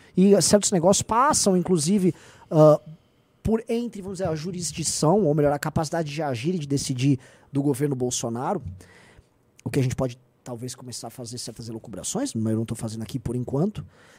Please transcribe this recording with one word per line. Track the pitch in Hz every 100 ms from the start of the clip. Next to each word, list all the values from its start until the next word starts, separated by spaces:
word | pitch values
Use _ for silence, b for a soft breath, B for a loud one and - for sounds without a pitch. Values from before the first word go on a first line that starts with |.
| b -
e | 202 196
certos | - 208 -
negócios | 185 175 196
passam, | - 226 285 - 208 185
inclusive, | 170 180 151 208 180 b b b -
ah, | 160 156 151 - 160 _ _ _ _
por | - 220 226
entre, | 233 240 202
vamos | 190 185
dizer, | 185
a |
jurisdição, | 160 175 180 165 - 156 - 147 208
ou | 160 151
melhor, | 143
a | 143
capacidade | 156 165 156 170 147
de | 147
agir | 147 120 147 185
e |
de | 143
decidir | 139 - 127 139 131 b b b
do | 135
governo | 143 123 143
Bolsonaro, | 131 123 - 120 117 151 190 104 92 b b b b _ _ _ _
o | 117
que | 143
a |
gente | 127
pode | - 131 123 _ _
talvez | - 117 127
começar | - 127 - 117
a |
fazer | - 113 120
certas | - 113 117
elucubrações, | 110 - 90 - 208 277
mas | 113 110
eu | 110
não | 113
tô |
fazendo | 117 113 110
aqui | 113 127
por | - 123
enquanto, | 123 135 202 - b b b